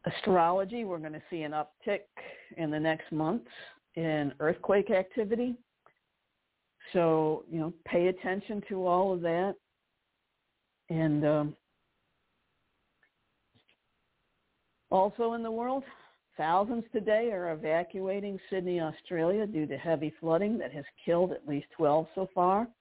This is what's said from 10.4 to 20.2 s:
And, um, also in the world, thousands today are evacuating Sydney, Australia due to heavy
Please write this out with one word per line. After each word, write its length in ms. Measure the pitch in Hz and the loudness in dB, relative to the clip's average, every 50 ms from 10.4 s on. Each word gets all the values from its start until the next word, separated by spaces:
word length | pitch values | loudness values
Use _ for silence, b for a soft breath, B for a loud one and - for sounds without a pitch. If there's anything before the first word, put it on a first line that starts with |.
| _ _ _ _ _ _ _ _ _ _ | _ _ _ _ _ _ _ _ _ _
And, 360 | 165 160 160 156 147 147 151 | -2 0 2 2 2 2 2
um, 320 | 147 151 151 147 147 143 _ _ _ _ _ _ _ _ _ _ _ _ _ _ _ _ _ _ _ _ _ _ _ _ _ _ _ _ _ _ _ _ _ _ _ _ _ _ _ _ _ _ _ _ _ _ _ _ _ _ _ _ _ _ _ _ _ _ _ _ _ _ _ _ _ _ _ | 2 2 2 0 -2 -6 _ _ _ _ _ _ _ _ _ _ _ _ _ _ _ _ _ _ _ _ _ _ _ _ _ _ _ _ _ _ _ _ _ _ _ _ _ _ _ _ _ _ _ _ _ _ _ _ _ _ _ _ _ _ _ _ _ _ _ _ _ _ _ _ _ _ _
also 440 | - 190 190 208 202 - 233 226 233 | 4 4 4 2 0 -2 -2 -2 -2
in 80 | 233 | -4
the 80 | 226 226 | -6 -4
world, 340 | 226 226 233 247 262 269 262 B B B B B B B _ _ _ | -4 -4 -2 -2 -4 -4 -6 B B B B B B B _ _ _
thousands 480 | - 151 160 170 190 208 220 254 233 226 - | -4 0 2 4 2 2 2 -2 -4 -4 -4
today 400 | - 226 190 190 214 220 233 240 | -4 -2 2 2 2 2 2 0
are 200 | 208 180 180 170 | -2 -2 -2 -4
evacuating 840 | 160 156 156 156 156 170 175 175 - 190 190 190 190 202 202 202 196 190 - - | -4 -4 -2 0 0 0 0 -2 -6 -6 -4 -2 -2 -2 -4 -6 -8 -8 -8 -6
Sydney, 320 | 196 190 180 180 175 175 | -6 -4 -2 0 -2 0
Australia 640 | 160 156 156 - _ - 185 165 165 170 196 214 214 | -2 -4 -6 -10 _ -6 -2 0 2 2 2 0 -2
due 220 | 208 214 160 151 | -2 -2 -4 -2
to 100 | 139 139 | -2 -4
heavy 380 | 131 - 170 160 143 156 151 - - | -4 0 0 0 0 0 -6 -6 -4